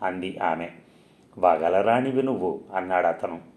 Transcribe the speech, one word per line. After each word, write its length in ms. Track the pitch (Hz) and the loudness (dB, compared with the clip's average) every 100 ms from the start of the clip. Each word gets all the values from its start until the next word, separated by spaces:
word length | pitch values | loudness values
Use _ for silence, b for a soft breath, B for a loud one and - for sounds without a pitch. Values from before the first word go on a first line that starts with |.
అంది 360 | 95 92 92 - | -6 -4 -8 -4
ఆమె. 260 | 90 82 85 - b b b b b 107 | -2 -2 -6 -12 b b b b b 2
వగలరాణివి 840 | 90 78 82 95 104 120 135 131 | 4 4 2 2 4 2 2 0
నువ్వు, 380 | 135 107 90 69 - | 0 -2 -2 -4 -6
అన్నాడు 320 | 95 90 92 85 | -6 0 2 2
అతను 340 | 82 95 85 - | 0 -6 -8 -16